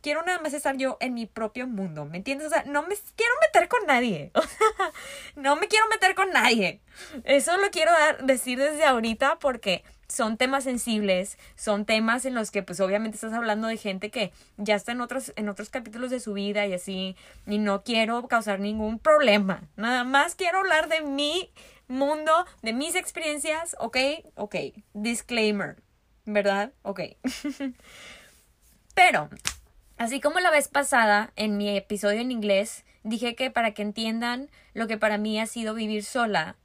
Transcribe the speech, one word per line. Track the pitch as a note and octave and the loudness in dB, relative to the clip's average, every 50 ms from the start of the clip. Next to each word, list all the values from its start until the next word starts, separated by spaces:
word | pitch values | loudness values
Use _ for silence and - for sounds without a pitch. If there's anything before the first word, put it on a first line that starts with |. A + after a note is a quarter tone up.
Quiero | - D4 D4 D#4 E4 | -2 -2 -2 -2 -2
nada | F4+ F4+ F4 | -2 -4 -2
más | D#4 D#4 C4+ | -2 -4 -4
estar | D4 - D4 C4+ | -2 -2 -2 -2
yo | C4 C4 C4 - - | 0 -2 -4 -2 -2
en | - B3+ B3 | -4 -4 -4
mi | A#3 A3+ | -6 -8
propio | G3+ _ A3 A3+ G#3+ _ B3+ B3+ | -8 _ -6 -6 -6 _ -6 -8
mundo, | C4 A#3+ G3 G3 F#3 D#3 D3+ D3 | -6 -6 -6 -6 -6 -6 -8 -10
¿me | D3 D#3+ | -8 -10
entiendes? | F3+ F#3+ C4 C#4 C#4 D4+ | -8 -6 -6 -6 -6 -4
O | D4+ | 0
sea, | C#4 D4+ - | 0 0 0
no | B3+ C#4+ D4 D4 | 0 -2 -2 -2
me | F4 G#4 | -2 -6
s-, | G#4 - - _ | -6 -8 -16 _
quiero | - A4 A#4+ B4 C#5+ | 0 2 2 4 6
meter | E5 D#5 - F4+ F4 | 4 6 6 4 4
con | E4+ - B4 G#4 | 6 2 0 4
nadie. | D4+ C#4 A#3+ B3 A#3+ F#3+ D3 C#3 - _ | 4 4 4 4 0 -2 -4 -6 -2 _
<laughs> | |
O | - | 0
sea, | D#4+ - - - G#4+ A4 G#4+ - F#4+ E4 - - - - - - - - - | 0 0 0 2 4 4 4 2 -4 -4 -4 -10 -16 -16 -16 -16 -16 -18 -16
no | D4+ C#4 C#4 C#4+ | -2 2 2 2
me | D#4 F#4+ | 2 2
quiero | G#4 - A4 A4 G#4+ | 2 4 4 4 4
meter | A4 A4 F#4+ F#4 F#4+ | 2 4 4 2 4
con | F4+ G4 F#4+ | 2 0 2
nadie. | F4 C4 A3 B3 A#3+ A#3 G3 F3 - - _ _ - - - - - C4+ - | 2 4 4 4 4 4 2 -2 -4 -8 _ _ -20 -20 -18 -16 -16 -12 2
Eso | - C4+ C#4+ - D#4 F4 | 4 4 4 6 4 2
lo | F#4+ G4+ G4+ | 2 2 0
quiero | - F4 D#4 D#4 | 2 2 4 4
dar, | F4 D#4+ D4 D#4 D4 - B3+ | 6 6 6 4 2 0 2
decir | C4 C4+ B3 - B3+ B3 B3 | 2 2 2 2 -4 -2 0
desde | C#4 D4 D4+ D4 D#4+ | 0 0 2 4 4
ahorita | D4 C4 A#3+ A3 A3+ A3 - C4+ C#4 D#4+ D#4+ | 4 4 4 2 -2 0 2 2 2 2 2
porque | - C#4 B3+ A3+ - G3+ F3+ E3+ _ - - _ _ | 0 -2 -2 -2 -2 -2 -2 -2 _ -16 -20 _ _
son | _ - - A#3+ A3 A3+ | _ -4 -2 -2 -2 0
temas | A3 B3+ B3+ C4+ C#4 B3+ | 0 0 0 0 0 0
sensibles, | C4+ B3 A#3+ - A#3+ A3+ G#3+ G#3 G3 F#3 F3+ F#3+ G3 - _ - - - | -2 -4 -4 -2 -2 -2 0 2 2 0 0 0 -6 -10 _ -20 -20 -18
son | - - A3 G#3 G3+ G#3+ | -10 -2 -2 -2 -2 2
temas | - A3 A3 A3 A3+ A#3 C4 - | 0 2 2 2 2 0 0 -2
en | C4+ B3 | -4 -4
los | A#3+ G#3+ - | -4 -4 -2
que, | - G3+ F#3+ | -4 -6 -6
pues, | - F3+ F3 | -4 -2 -2
obviamente | G3 F#3 G3 G#3 A3+ A3 G#3 | 0 0 0 0 -2 -4 -8
estás | - - A3 A3 | -8 -8 -6 -4
hablando | A#3 A#3 A3 G#3 G#3+ A3 | -4 -2 -2 -2 -2 -2
de | A3+ A3+ | -4 -4
gente | A3 - G#3 F#3+ F#3+ G#3 G#3+ | -4 -6 -6 -6 -6 -8 -8
que | - B3 G#3 F#3 _ - - _ _ | -4 -4 -4 -4 _ -16 -20 _ _
ya | - G#3 G#3 G#3 | -8 0 0 0
está | G3+ - - A#3+ | 0 0 -4 -6
en | B3 | -6
otros, | A#3+ A#3+ A#3+ C4+ - - - | -4 -4 -6 -6 -6 -8 -8
en | - G#3+ G#3 | -6 -6 -6
otros | G3 G3+ A3 - | -6 -8 -12 -8
capítulos | - - A#3 A3+ G#3+ A#3 B3+ B3 | -8 -10 -10 -8 -10 -8 -6 -4
de | B3+ B3+ | -4 -6
su | - A3 G3+ | -4 -6 -6
vida | G3+ G3 G3+ G3+ G#3 G3+ | -4 -2 -2 0 0 -2
y | G3+ F#3 | -2 -2
así, | F3+ - - F#3+ F#3+ F#3+ F#3+ F#3 - - - - - - | -6 -6 -6 -6 -6 -6 -8 -8 -12 -20 -20 -20 -20 -8
y | - G#3 | -4 -2
no | G#3 G#3+ G#3 G3 G3 G3 | 0 2 0 0 -2 -2
quiero | - A#3+ A3+ A3 G#3+ A#3 A#3+ A#3 | -2 0 0 0 0 0 -4 -2
causar | A#3+ B3 A#3 G#3+ G#3+ G3 F#3+ | 0 0 0 0 0 -2 -2
ningún | G3 G#3 G#3+ A3 G#3+ G#3+ A3+ A3 | -2 -4 -4 -4 -4 -4 -4 0
problema. | - D#4+ D4+ D4+ D4 A#3 G3+ G#3 G3+ F#3+ F3+ - - - _ | 4 6 6 8 8 6 6 4 4 0 -2 -4 -8 -18 _
Nada | - G#3 A#3 B3+ B3+ B3 | -6 -2 -2 0 0 0
más | B3+ C4+ C#4 D4 F4 - | 2 4 4 4 4 0
quiero | - F#4 F4 E4+ F#4+ | -2 -2 0 2 2
hablar | G4 F#4+ D#4+ D#4 D#4+ | 2 4 2 2 2
de | D4+ D#4+ D#4+ | 2 -2 -2
mi | D#4 D4 C#4 C#4 D4 D4 D#4 F#4 F#4 - _ - - - - _ _ | -2 -4 -2 -2 -2 0 0 -2 -6 -6 _ -20 -20 -20 -20 _ _
mundo, | _ B3+ C4 C#4 C#4 D#4 D4+ D4+ D#4 D#4+ E4 F4+ - - _ | _ -2 -2 0 0 0 0 2 2 4 4 2 0 -8 _
de | - A3+ A3+ | -6 -4 -4
mis | B3 C#4+ E4 F4 | -2 -4 -2 -2
experiencias, | F4+ F4+ - - F4 E4 D#4 D4+ D4 C#4 D#4+ D4+ D#4+ E4 - - - | -4 -4 -6 -10 -6 -4 -4 -4 -4 -2 -4 -4 -4 -4 -8 -8 -6
¿ok? | - A#3 - B3+ C4 C#4 D4+ E4 - - _ | -8 -4 0 0 0 0 0 -4 -10 -20 _
Ok, | - G#3 G#3 - F3 C#3 C3+ - - - _ _ | -12 -10 -6 -6 -6 -8 -8 -12 -16 -20 _ _
disclaimer, | G#3 G#3 A#3 A#3+ A3+ - - A#3+ A#3 A3 G#3+ G#3 G3+ F3+ D3 - - _ _ _ _ _ _ _ _ _ | -6 -4 -4 -4 -4 -6 -4 -2 0 2 2 0 0 -4 -6 -10 -14 _ _ _ _ _ _ _ _ _
¿verdad? | A3 G#3 G#3 G3 G3 G3 G3+ G#3 B3+ - _ | -2 -2 2 2 2 2 0 -2 -4 -8 _
Ok. | _ G3+ G3+ - E3+ - - _ - | _ -8 -8 -6 -8 -10 -12 _ -8
<laughs> | C4 - - - D4 C4 - C#4 C4+ B3 _ - - - - - - - - - - _ _ _ _ _ _ _ _ _ _ _ _ _ | -8 -8 -6 -8 -8 -8 -6 -8 -8 -8 _ -20 -20 -20 -20 -20 -20 -20 -20 -20 -20 _ _ _ _ _ _ _ _ _ _ _ _ _
Pero, | - F4+ F4+ C4+ E3+ D3+ D3 - - - - - - _ _ _ - _ _ _ | 6 6 6 6 4 0 -2 -12 -8 -8 -8 -8 -8 _ _ _ -20 _ _ _
así | - A#3 A3+ B3+ C4+ | -6 -6 -4 -4 0
como | - D4 D#4 F4+ | 0 0 0 2
la | F4+ F4+ | 2 4
vez | D#4 D4 C#4 | 4 4 2
pasada, | - _ C#4 C#4 B3+ C#4+ B3 A3+ G#3+ G#3 G#3 A3 - _ | 2 _ -2 0 2 2 4 6 6 4 4 2 -2 _
en | - G#3+ G#3+ G#3 | -4 -4 -2 -2
mi | G3+ G#3 G3+ G3+ | -2 -2 -2 -2
episodio | G3 F#3+ _ G#3 G3+ - G#3 G#3 A3 | -2 -4 _ -8 -2 0 0 0 0
en | A#3+ B3+ | -2 -4
inglés, | B3+ A#3 G#3 G#3 G3 F#3+ G#3 A3 - - _ _ _ _ _ | -4 -2 0 2 2 2 2 -2 -8 -16 _ _ _ _ _
dije | G#3+ A#3 A3 A#3 A#3+ A3+ | -6 -4 -2 -4 -4 -4
que | - C4 C4 | -4 -6 -2
para | - B3 A#3 A3 G#3+ | 0 0 0 0 -2
que | - | -2
entiendan | G3+ G#3 G3+ - A3+ A3 A3 A3+ A#3 A#3+ A#3+ B3 C#4 D4 _ - _ _ _ | -6 -6 -4 -4 -4 -4 -2 -2 -2 -4 -4 -4 -8 -12 _ -20 _ _ _
lo | G#3+ A#3 | -6 -4
que | A3 A3 | -4 -2
para | G#3+ A3 G#3+ G#3 | 0 0 0 2
mí | G#3 G#3+ A3 G#3+ G#3+ | 0 -2 -2 -2 -2
ha | A3 | -4
sido | G#3+ - A#3+ A3+ G#3+ A3 | -4 -6 -6 -6 -6 -4
vivir | A3 A3 G#3 G#3+ G#3 G3+ | -4 -4 -4 -4 -4 -6
sola | - - C4 A#3 A3 G3+ E3+ D#3 F3+ - _ | -4 -2 -2 0 2 0 -2 -2 -2 -10 _